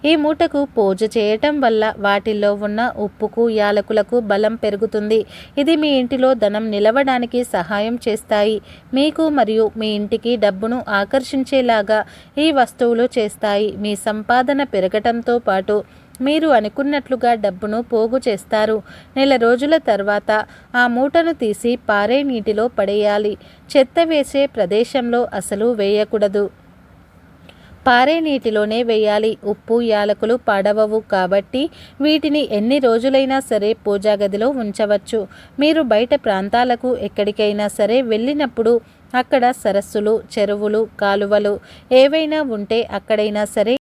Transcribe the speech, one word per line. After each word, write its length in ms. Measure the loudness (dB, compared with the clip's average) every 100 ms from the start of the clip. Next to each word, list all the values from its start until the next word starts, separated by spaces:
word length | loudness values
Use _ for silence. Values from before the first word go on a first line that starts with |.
ఈ 120 | 2 0
మూటకు 480 | 0 -2 -2 -2
పూజ 380 | -4 -2 -2 0
చేయటం 580 | -4 -2 -2 0 -2 0
వల్ల 340 | 0 2 -2 -2
వాటిల్లో 560 | 0 0 -2 -2 0
ఉన్న 380 | -2 -4 -4 -4 -4
ఉప్పుకు, 540 | -8 -6 -8 -2 0
యాలకులకు 680 | 2 0 0 0 -2 0 -2
బలం 340 | 0 0 0
పెరుగుతుంది. 720 | -2 -4 -2 -4 -4 0 -2 -2 -12 -10 -2
ఇది 180 | 2 2
మీ 120 | 2
ఇంటిలో 460 | 0 0 0 2
ధనం 360 | 2 0 -2 -4
నిలవడానికి 760 | 0 2 2 0 0 -2 -4
సహాయం 540 | -2 -4 -2 -4 -4 -4 -4
చేస్తాయి. 540 | -4 -2 0 2 -2 -6 -20 -6
మీకు 340 | 0 0 2 0
మరియు 420 | 2 2 2 0 -2
మీ 120 | -4
ఇంటికి 480 | -4 -4 -4 -2 0
డబ్బును 480 | 0 0 -4 -4 -2
ఆకర్షించేలాగా 1160 | -2 0 -2 -2 -4 -2 0 2 0 2 -2 -2 -12 -12 -2
ఈ 120 | 0
వస్తువులు 580 | 2 0 0 0 2 0 0
చేస్తాయి. 580 | -4 -2 -2 0 -2 -4
మీ 200 | -6 -4
సంపాదన 680 | -4 -6 0 0 2 0
పెరగటంతో 760 | 0 0 0 0 -2 -2 0 -2
పాటు 460 | 0 -2 0 -2 -2 -18 -20 -6
మీరు 280 | -2 0 4
అనుకున్నట్లుగా 880 | 2 2 -4 -2 -2 -4 -2 0
డబ్బును 480 | 0 -2 -4 -6 -6
పోగు 380 | -2 -2 0 -2 -2
చేస్తారు. 540 | -4 -2 -2 0 -2 -4 -20 -10 0
నెల 200 | 2 4
రోజుల 400 | 4 2 2 2
తర్వాత 680 | 2 2 2 2 0 0 -2 -12 -4 0
ఆ 100 | 2
మూటను 460 | 2 2 2 2
తీసి 440 | 0 -2 -2 -2 -2 0
పారే 340 | 0 2 0
నీటిలో 460 | 0 -2 -2 -2 -2
పడేయాలి. 680 | 0 -2 2 0 0 -2 -6 -14 -20 -2 2
చెత్త 240 | 2 2
వేసే 460 | 2 0 0 0 -2
ప్రదేశంలో 840 | 0 0 0 0 -2 -2 -2 -2
అసలు 300 | -4 -6 -2
వేయకూడదు. 880 | -2 0 0 0 0 0 0 0 -4 -6 -20 -20 -20 -20 -20 -20 -20 -20 -20 -20 -20 -4 2
పారే 340 | 4 4 2
నీటిలోనే 640 | 0 -2 -2 -2 -2 -2
వేయాలి. 560 | 0 0 2 0 0 -4
ఉప్పు, 380 | -6 -6 -2 0
యాలకులు 520 | 2 0 0 -2 0
పాడవవు 680 | -2 0 0 0 2 0 0 -2
కాబట్టి 580 | -2 2 0 -2 -6 -6 -8 -20 -2
వీటిని 480 | 0 2 2 0 0
ఎన్ని 280 | -2 0 2
రోజులైనా 600 | 2 2 2 2 2 -2
సరే 320 | 0 0 0
పూజా 400 | -2 -2 0 0
గదిలో 360 | 0 0 0 -2
ఉంచవచ్చు. 800 | -2 -6 -4 0 0 0 -4 -4 -12 -18 0
మీరు 220 | 2 2
బయట 320 | 2 2 2
ప్రాంతాలకు 840 | 0 0 -2 0 0 0 0 -2 -4
ఎక్కడికైనా 720 | -4 -2 -4 0 0 0 -4
సరే 340 | 0 0 2
వెళ్ళినప్పుడు 800 | 0 -2 0 -2 -4 0 2 2 -2 _ -6
అక్కడ 360 | -4 0 2 2
సరస్సులు, 720 | 0 -2 -2 -2 -2 0 -2 -2 -4
చెరువులు, 500 | -2 0 -2 -2 -2 -2
కాలువలు 600 | 0 0 2 0 0 -4 -8 -20 2
ఏవైనా 500 | 4 6 4 -2 -2
ఉంటే 400 | -4 -6 -2 -2
అక్కడైనా 640 | -2 -6 -2 -2 0 -2
సరే 320 | -4 -2 0 0